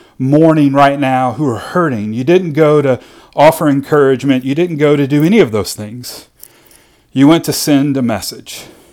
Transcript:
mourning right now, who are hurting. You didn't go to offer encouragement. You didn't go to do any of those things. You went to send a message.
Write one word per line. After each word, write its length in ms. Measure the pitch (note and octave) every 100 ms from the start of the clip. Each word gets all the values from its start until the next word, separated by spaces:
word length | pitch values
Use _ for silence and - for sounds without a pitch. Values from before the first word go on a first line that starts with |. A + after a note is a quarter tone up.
| _ -
mourning 540 | C3 D3 D#3+ D#3 C#3+
right 260 | C#3 C#3 C#3+
now, 340 | C3+ B2+ B2+
who 140 | A2+ D3
are 120 | A2
hurting. 540 | - F3+ E3 A#2 G#2+
You 100 | A2+
didn't 300 | C3 F#3 F3+
go 280 | D3 D#3 D3+
to 200 | C#3 A#2+ - - _ -
offer 320 | D3 D3+ D#3
encouragement. 800 | C#3 C3+ D3+ C3+ C3 C#3 C3 C3
You 80 |
didn't 240 | C#3 F3 D3+
go 180 | D3 D3
to 120 | C#3
do 160 | D3
any 160 | D#3+ A3
of 120 | C#3
those 240 | G#2+ - -
things. 540 | G#2+ B2 A#2+ - - _ - _ _ _ _ _ _
You 160 | C3 C#3
went 160 | E3 D#3+
to 80 |
send 440 | - - C#3+ C#3+ C3+
a 40 |
message. 640 | A#2+ G#2 - A2 - - - - _